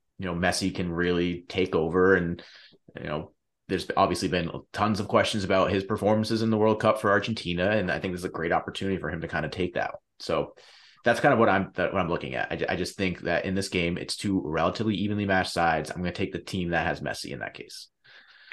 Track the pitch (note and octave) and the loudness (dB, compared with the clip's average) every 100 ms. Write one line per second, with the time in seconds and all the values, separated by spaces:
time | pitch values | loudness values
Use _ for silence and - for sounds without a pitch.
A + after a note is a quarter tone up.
0 | _ - F#2+ E2+ F2+ - F#2+ F#2 F2 E2+ | _ -10 -6 0 0 0 -2 -2 -2 0
1 | F2 F2 F2 F2 - F#2+ F2+ E2+ D#2+ F#2 | 2 2 0 -4 -4 -2 0 0 2 4
2 | F#2 F#2 E2+ F2 - - - - - - | 6 6 4 -4 -10 -20 -20 -20 -18 -12
3 | D#2+ D2+ - _ _ _ - F#2 - - | -6 -6 -8 _ _ _ -4 -4 0 2
4 | F#2+ F2 F2+ F2+ E2+ - - - G#2 G#2 | 2 2 0 0 -2 -8 -10 -2 0 0
5 | G#2 A2 G2 A2 F#2+ F#2+ F2+ G2 F#2+ G#2 | 2 2 2 0 2 4 4 2 0 0
6 | G2+ A2 A2 A2+ A2+ G#2+ A2 G#2+ A2 - | 2 2 2 0 2 4 4 4 4 4
7 | G#2 G2+ A2 A2 F2+ F2 F#2+ A2 F#2 D#2 | 4 2 2 -4 -2 0 2 2 0 -2
8 | F#2 F2+ F2+ - E2 F2 - - G2 F2+ | -4 -4 -6 -4 0 0 0 -4 -2 -2
9 | D#2 E2+ E2 D#2+ D2+ F#2 F2+ - - - | -4 -6 -4 -4 -4 -2 -2 -2 -4 -6
10 | _ - - D#2+ D2 - - - - _ | _ -12 -2 -2 -2 -10 -20 -20 -20 _
11 | A#2 A#2 D3+ A#2 A2 F#2+ F#2 - F2 F#2+ | 2 4 4 6 6 4 0 -2 0 0
12 | E2+ E2+ D2 B1 - D#2+ - F2 F2 - | 0 -2 -4 -6 -6 -4 -2 -2 -4 -2
13 | F#2+ F2 - E2+ G2 F#2+ - F2+ E2+ F2 | -4 -2 -2 -2 0 -2 -2 0 0 -2
14 | - - G#2 F#2+ D2+ D#2+ F2 - A2 F#2+ | -6 -6 -2 -2 0 0 0 0 -2 -2
15 | G#2 G#2 G2 F#2+ F2+ F2+ E2 D#2+ D#2 - | -2 -2 2 2 0 0 2 0 -2 -6
16 | F2 - F#2+ F2 - G2 E2+ E2 E2 D2 | -6 -4 -6 -6 -6 -4 -2 0 -2 -2
17 | B1+ - - C2 G1+ - - - - _ | -6 -8 -10 -10 -10 -12 -16 -18 -20 _
18 | - - - - - | -20 -20 -20 -20 -6